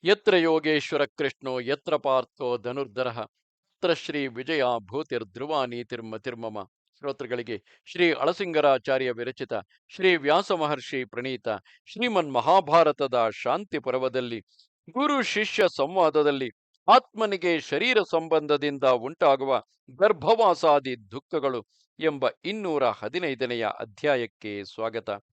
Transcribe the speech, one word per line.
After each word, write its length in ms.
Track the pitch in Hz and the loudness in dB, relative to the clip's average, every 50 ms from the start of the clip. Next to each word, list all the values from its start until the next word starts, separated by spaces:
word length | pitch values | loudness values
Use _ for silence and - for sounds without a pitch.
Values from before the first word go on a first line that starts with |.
| - | 2
ಯತ್ರ 320 | 170 202 208 _ 220 196 | 2 0 2 _ 4 4
ಯೋಗೇಶ್ವರ 680 | 180 165 165 160 165 147 156 156 147 - - - 143 143 | 4 4 4 2 2 2 2 0 0 0 -2 0 0 -2
ಕೃಷ್ಣೋ 560 | 135 _ - 156 135 - _ - 135 127 127 | -2 _ -4 -4 -4 -4 _ -8 -6 -6 -6
ಯತ್ರ 360 | 123 117 139 147 _ - 151 | -2 -4 -4 -4 _ -2 -2
ಪಾರ್ಥೋ 640 | 143 - 143 131 131 120 _ _ _ 143 123 120 120 | -2 0 2 0 0 0 _ _ _ -4 -4 -4 -4
ಧನುರ್ಧರಃ, 600 | 98 123 127 139 139 123 101 120 127 123 113 120 107 - _ _ _ _ _ _ _ _ _ _ - | -4 -6 -6 -6 -6 -6 -4 -4 -4 -4 -4 -8 -10 -12 _ _ _ _ _ _ _ _ _ _ 0
ತತ್ರ 120 | 156 165 | 0 0
ಶ್ರೀ 320 | 147 - - 156 147 139 | 0 -2 -8 -6 -4 -4
ವಿಜಯ 360 | 135 117 117 131 135 160 151 135 123 123 117 104 | -4 -6 -10 -6 -4 -2 0 2 2 0 -2 -4
ಭೂತಿರ್ಧ್ರುವ 760 | 92 104 139 160 _ 127 120 113 98 90 120 131 151 156 147 131 | -6 -8 -8 -6 _ -6 -8 -8 -8 _ -12 -8 -4 -2 -2 -2
ನೀತಿರ್ಮತಿರ್ಮಮ. 1000 | 120 120 120 120 _ 127 113 113 113 110 110 _ 131 120 117 113 113 107 107 95 _ _ _ _ _ _ _ | -2 -4 -10 -10 _ -10 -12 -10 -10 -12 -10 _ -10 -10 -8 -10 -10 -10 -10 -14 _ _ _ _ _ _ _
ಶ್ರೋತೃಗಳಿಗೆ 580 | - 143 135 _ 139 117 123 123 120 110 117 98 _ _ _ _ _ | -10 -10 -8 _ -8 -8 -6 -6 -6 -8 -10 -10 _ _ _ _ _
ಶ್ರೀ 280 | - - 170 180 170 160 | -18 -2 0 2 2 2
ಅಳಸಿಂಗರಾಚಾರ್ಯ 1000 | - 127 151 180 - 202 180 165 156 143 147 135 127 _ - 135 131 131 127 123 | 2 0 0 0 -2 -6 -2 0 2 4 4 4 4 _ 0 0 0 0 -2 -4
ವಿರಚಿತ, 400 | 110 120 123 131 - 139 113 120 107 98 _ _ _ _ _ | -4 -6 -10 -8 -10 -10 -8 -8 -8 -8 _ _ _ _ _
ಶ್ರೀ 280 | - - 190 190 180 | -12 0 2 2 2
ವ್ಯಾಸ 360 | 165 135 143 151 175 202 - 208 | 4 4 2 2 2 2 0 -2
ಮಹರ್ಷಿ 520 | 170 156 147 151 131 120 - - 135 127 | 0 0 -2 -2 -4 -6 -8 -6 -6 -6
ಪ್ರಣೀತ 440 | - - 117 120 131 131 117 _ 120 107 101 _ _ _ _ _ | -6 -8 -8 -6 -6 -8 -6 _ -6 -6 -6 _ _ _ _ _
ಶ್ರೀಮನ್ 460 | - - 202 240 247 220 190 165 147 135 | -20 -8 -4 -4 0 0 0 -2 0 0
ಮಹಾಭಾರತದ 960 | 120 117 143 175 190 175 147 151 170 165 151 143 _ 147 131 120 123 117 113 104 | 0 4 6 4 4 4 6 6 6 6 6 2 _ -2 0 0 0 0 0 -2
ಶಾಂತಿ 440 | - - 123 131 170 208 190 - 151 | -4 -2 -2 -2 -2 -4 _ -8 -8
ಪರ್ವದಲ್ಲಿ 600 | 113 131 123 131 131 131 120 131 123 120 117 110 98 _ _ _ _ _ _ _ _ - | -4 -2 -2 -2 -2 -2 -2 -2 -4 -4 -6 -10 -12 _ _ _ _ _ _ _ _ -12
ಗುರು 320 | 160 247 277 302 285 277 226 | -6 -2 -2 0 0 0 -2
ಶಿಷ್ಯ 420 | - - 208 214 196 - - 208 175 - | -2 -2 -2 -2 -2 0 2 2 2 2
ಸಂವಾದದಲ್ಲಿ 720 | - 139 147 180 190 175 156 143 151 147 147 143 139 131 117 - _ _ _ _ _ _ - | 0 -2 -2 2 2 2 4 4 4 2 2 2 0 -4 -6 -8 _ _ _ _ _ _ 6
ಆತ್ಮನಿಗೆ 720 | 208 262 254 _ _ 208 220 214 202 185 160 180 170 156 | 6 6 6 _ _ -4 -2 -2 -2 -2 0 0 0 0
ಶರೀರ 380 | 139 - - 147 196 247 254 214 190 - | 0 -2 -2 0 0 2 2 2 2 2
ಸಂಬಂಧದಿಂದ 720 | - 165 160 165 165 156 151 147 147 143 135 147 143 139 135 | 0 -2 0 2 0 0 2 2 0 0 2 -2 -2 2 2
ಉಂಟಾಗುವ 800 | 131 127 123 113 131 165 _ 180 151 139 135 131 135 135 117 - _ _ _ _ - | 4 4 2 0 -6 -4 _ 4 4 4 4 2 0 0 -2 -2 _ _ _ _ -20
ಗರ್ಭವಾಸಾದಿ 1200 | 131 131 185 214 208 160 135 160 226 226 226 196 175 - - 160 147 147 135 131 127 120 107 95 | -2 2 2 2 2 2 2 2 2 4 4 4 4 4 4 4 4 4 2 -2 -10 -10 -12 _
ದುಃಖಗಳು 540 | 98 135 _ _ - 160 135 139 127 120 104 _ _ _ _ _ _ _ | -14 -14 _ _ -6 -2 -2 -2 -2 -2 -8 _ _ _ _ _ _ _
ಎಂಬ 260 | 147 160 151 139 131 123 - _ _ | -2 -2 -2 0 -2 -2 -2 _ _
ಇನ್ನೂರ 400 | 165 202 220 208 185 156 147 131 120 | -8 -8 -6 -4 -2 -2 0 0 0
ಹದಿನೈದನೆಯ 760 | 107 - - 107 131 180 180 156 135 117 131 120 123 117 113 104 - - | -2 -2 -8 -8 -6 -4 -4 -4 -4 -4 -4 -4 -4 -2 -2 -4 -4 -6
ಅಧ್ಯಾಯಕ್ಕೆ 840 | - 110 104 - - 147 143 127 120 110 _ _ - 107 104 101 98 | -10 -14 -12 -6 -2 0 0 0 -2 -6 _ _ -12 -10 -8 -8 -10
ಸ್ವಾಗತ. 460 | 95 - - 113 113 107 117 101 - 101 101 _ _ _ | -12 -10 -8 -8 -6 -6 -6 -6 -6 -8 -8 _ _ _